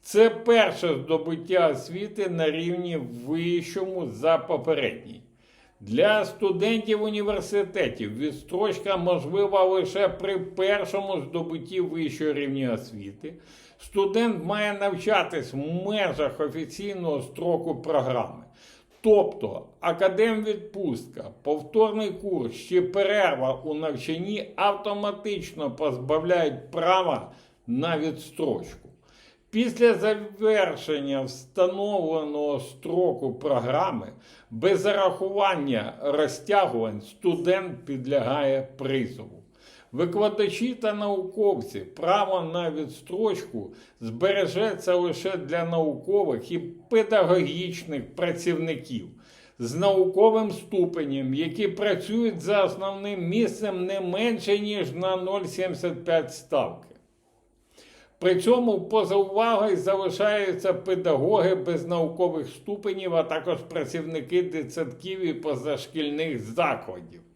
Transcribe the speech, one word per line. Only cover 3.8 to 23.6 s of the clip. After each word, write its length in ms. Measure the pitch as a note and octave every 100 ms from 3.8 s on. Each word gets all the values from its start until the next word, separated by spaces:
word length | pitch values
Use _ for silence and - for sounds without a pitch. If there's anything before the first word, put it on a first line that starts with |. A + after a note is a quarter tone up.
| F#3+ F#3 C#3+
за 300 | G#2+ D3+ E3
попередній. 840 | - D#3 - D3 B2 D#2 - - - _ _ _ _ _
Для 460 | G2+ A#2 G3+ G#3+ F#3+
студентів 800 | - G3 F3 G#3 A3+ G#3 G#3+
університетів 1120 | G#3+ G#3 G3+ G3 - G3+ G3 G3 C3+ - G#2 A2
відстрочка 800 | D3 - - F3+ G#3+ E3+ G3 F#3+
можлива 640 | F3 F3 C#3 F#3+ G3+ G3
лише 460 | F#3 F#3+ - G3 G3
при 300 | - F#3+ F#3+
першому 800 | F3+ - F#3+ G3+ F3+ G3 G3 F#3
здобутті 600 | C3+ E3+ E3 D#3+ - F#3
вищого 520 | F3 E3 D3+ - D3+
рівня 400 | D3 C#3 C3+ B2+
освіти. 600 | A2 - A2 G2 G2+ D3+ E3+ - - - _
Студент 680 | - G3 G3 G#3+ A#3 F#3+ E3
має 280 | G#3 G#3
навчатись 800 | G3+ G3+ F3+ G#3+ G#3 E3+ E3 A#2+
в 40 | C3
межах 840 | D3 F3 G3 G#3+ F#3 C3+ C#3+ -
офіційного 840 | D3 D#3+ D#3 - G3+ F#3+ E3+ C#3+
строку 540 | B2+ - E3+ E3 E3 -
програми. 680 | D3+ D3 C3 B2 G#2+ - - _ - - _ _
Тобто 640 | A3 G#3 - - G#2+ F#2 - _
академвідпустка, 1500 | E3 E3 F#3+ F#3 A3+ G#3+ G#3+ G3 - G3 F3 A#2 - - - -
повторний 680 | C#3+ D3+ D3+ A3+ A3 G#3+ G#3
курс 440 | - G3+ F3 A#2 -
чи 260 | - F3+
перерва 720 | F3+ G3 G3 G#3 F#3 C3+ C3
у 200 | C3